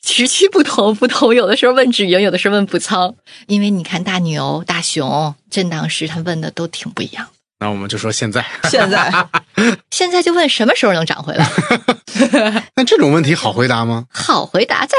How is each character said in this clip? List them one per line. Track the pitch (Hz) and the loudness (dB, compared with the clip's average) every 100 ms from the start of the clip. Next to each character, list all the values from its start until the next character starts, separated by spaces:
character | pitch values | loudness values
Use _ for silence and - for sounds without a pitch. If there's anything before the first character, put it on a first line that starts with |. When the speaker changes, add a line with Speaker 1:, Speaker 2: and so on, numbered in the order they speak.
Speaker 1:
时 | - - 247 | -2 0 0
期 | - 392 | 2 2
不 | 392 | 4
同， | 294 - 208 214 | 2 2 0 2
不 | 247 | 0
同， | - 240 240 | 2 4 4
有 | 190 | 4
的 | 214 | 2
时 | 240 | 4
候 | |
问 | 254 254 | 4 2
止 | 233 196 | 2 2
盈， | 180 | 2
有 | 202 | 2
的 | 180 | 0
时 | 202 | 0
候 | 208 | 0
问 | 196 | 0
补 | 175 | -2
仓。 | - 196 180 233 _ - - | -2 -2 -2 -4 _ -20 -4
因 | 202 | 0
为 | 202 | 0
你 | 196 | -2
看 | 156 175 | -2 -6
大 | 196 185 | -4 -2
牛、 | 170 151 139 151 170 | -2 -2 -2 -4 -4
大 | 170 | -4
熊、 | 165 156 135 139 151 143 _ | -4 -4 -2 -2 -2 -6 _
震 | - 180 | -4 -4
荡 | 160 156 | -4 -6
时， | - 156 | -6 -6
他 | 160 | -6
问 | 165 165 | -6 -6
的 | 156 | -6
都 | - 170 | -8 -10
挺 | - - | -8 -12
不 | - | -10
一 | 98 | -10
样。 | - - _ _ _ | -10 -16 _ _ _
Speaker 2:
那 | 104 | -6
我 | 101 | -6
们 | 98 | -6
就 | 107 | -6
说 | 113 | -4
现 | 107 117 | -4 -4
在。 | 120 - - 131 | -4 -6 -4 -2
Speaker 3:
现 | 269 190 | 0 2
在。 | 196 165 180 180 170 _ | 0 0 0 -2 -4 _
Speaker 1:
<laughs> | - 226 190 _ | 0 0 0 _
现 | - 359 | -4 0
在 | 359 | 2
就 | 349 | 2
问 | 339 311 | 2 2
什 | - 233 | 2 0
么 | 494 | 2
时 | 220 | 2
候 | |
能 | 175 160 | 2 -2
涨 | - | -4
回 | 156 156 | -4 0
来。 | 156 - - - - 240 - - | 0 0 -2 -2 -2 -4 -6 0
Speaker 2:
<laughs> | 247 240 214 214 - - | 2 4 2 -2 -4 -2
那 | 247 | 2
这 | 427 | 4
种 | 151 | 6
问 | 156 | 4
题 | 143 170 | 2 0
好 | 113 | 0
回 | 101 127 | 0 2
答 | 117 | 2
吗？ | 117 117 123 | 0 -2 -6
Speaker 1:
好 | - - 302 - | -8 0 0 0
回 | 175 220 | -2 0
答， | - | -2
在 | 294 | 0